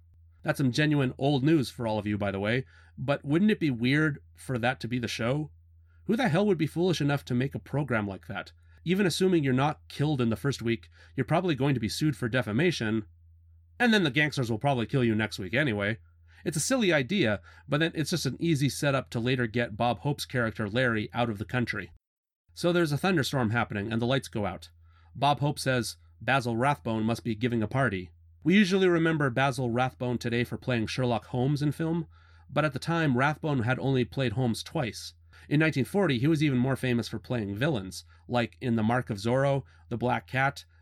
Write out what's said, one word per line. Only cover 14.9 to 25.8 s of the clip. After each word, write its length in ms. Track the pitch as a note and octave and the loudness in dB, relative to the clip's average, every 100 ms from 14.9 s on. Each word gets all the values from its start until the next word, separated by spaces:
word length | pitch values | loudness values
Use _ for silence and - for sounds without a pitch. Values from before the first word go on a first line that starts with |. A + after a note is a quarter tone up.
| C#3 A#2 | 0 2
you 100 | G#2+ | 2
next 240 | G#2+ - | -2 -6
week 140 | F#2+ | -4
anyway. 460 | A#2+ D3+ G#2 G2+ A#2 - _ - - | -2 0 0 -2 -4 -10 _ -20 -10
It's 140 | - D#3 | -6 -4
a 20 | |
silly 320 | - C4 F#3+ | 0 0 2
idea, 480 | D3+ B2 G3+ A2+ G2+ - - - | 2 0 0 0 0 -6 -16 -4
but 100 | D3 | 0
then 140 | E3 D#3 | 0 -2
it's 140 | D3+ | -2
just 160 | E3+ C3 | -2 -4
an 100 | - | -2
easy 260 | E3+ C#3 C#3 | 0 2 0
setup 440 | - C#3+ C3+ - | 0 0 0 -2
to 80 | A#2+ | -4
later 260 | A#2+ C3 A#2 | -2 0 0
get 300 | A#2+ A#2+ G#2 | -2 -2 -2
Bob 220 | A#2+ A#2 | -2 0
Hope's 260 | C#3+ C#3+ - | -4 -4 -4
character 420 | B2+ A2+ A2 G#2 | -2 -2 -4 -4
Larry 420 | A#2+ B2+ G#2+ G#2 | 0 0 0 -4
out 160 | A#2 A#2+ | -2 -2
of 80 | G2 | -4
the 80 | - | -4
country. 460 | B2 A#2 A2 E2+ - _ _ _ _ _ | -4 -2 -4 -10 -16 _ _ _ _ _
So 200 | - F3 | -4 0
there's 180 | F3 D#3+ | 2 2
a 60 | C#3+ | 0
thunderstorm 540 | F#3+ E3+ B2 C#3 A2+ | 0 0 0 0 0
happening, 380 | A#2 G#2+ G#2 G#2 | 0 -2 -4 -2
and 120 | A2+ | -2
the 40 | A#2+ | 0
lights 220 | C3+ - | -2 -2
go 180 | A2 F#2+ | -6 -6
out. 260 | F2 - _ - _ _ - | -6 -16 _ -20 _ _ -2
Bob 240 | C#3 C#3 | 0 2
Hope 180 | C#3+ D3 | 0 -2
says, 380 | C3+ B2+ | 0 0